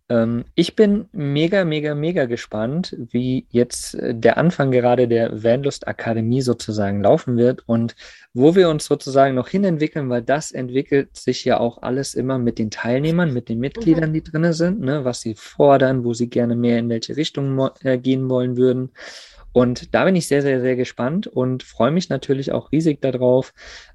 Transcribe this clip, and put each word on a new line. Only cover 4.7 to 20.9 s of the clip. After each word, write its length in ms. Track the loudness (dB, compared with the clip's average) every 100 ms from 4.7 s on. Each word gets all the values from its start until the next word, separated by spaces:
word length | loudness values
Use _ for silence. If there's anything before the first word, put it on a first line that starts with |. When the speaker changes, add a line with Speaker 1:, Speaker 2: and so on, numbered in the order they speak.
Speaker 1:
gerade 380 | 2 2 2 2
der 360 | 2 0 -2
Vanlust 420 | 0 0 -2 -6 -10
Akademie 540 | -8 -4 -2 0 0
sozusagen 640 | 0 -2 -4 -4 -2 0
laufen 340 | 4 2 2 2
wird 260 | 2 0 -2
und 280 | -2 -2 -6 -20 -20 _
wo 240 | 4 4 6
wir 140 | 4
uns 160 | 2 -2
sozusagen 480 | -4 0 4 4
noch 140 | 2 -2
hinentwickeln, 600 | 0 0 0 -2 -4 -4
weil 140 | -4
das 300 | -2 -2 -4
entwickelt 640 | -10 -4 -4 0 0 0 -6
sich 260 | -4 -2
ja 160 | 0 0
auch 220 | 0 -4
alles 320 | -6 -4 -4
immer 240 | -6 -4 -2
mit 200 | -2 -2
den 120 | -6
Teilnehmern, 600 | -6 -2 0 0 0 0
mit 160 | -2 -6
den 60 | -6
Speaker 2:
Mhm. 20 |
Speaker 1:
Mitgliedern, 540 | -6 -2 0 2 0
die 80 | -4
drinne 300 | -4 0 0
sind, 260 | 0 -2 -2
ne, 240 | -2 -2
was 160 | -2 -4
sie 140 | -8
fordern, 680 | -10 -14 2 4 6 4 0
wo 120 | -2
sie 160 | -4 -2
gerne 260 | 0 0 0
mehr 220 | 0 0
in 100 | -2
welche 280 | -4 -6 -6
Richtung 360 | -6 -4 -4
mo-, 160 | 0 -2 -2
äh, 160 | -2 0
gehen 320 | 0 -2 0
wollen 260 | -2 -2 2
würden. 360 | 2 2 -4 -12 -20 -20 -20 -20 -2
Und 420 | 2 2 0 0
da 100 | 2
bin 120 | 4 2
ich 120 | 2
sehr, 140 | 0
sehr, 180 | 2 0
sehr 160 | 0 0
gespannt 500 | -4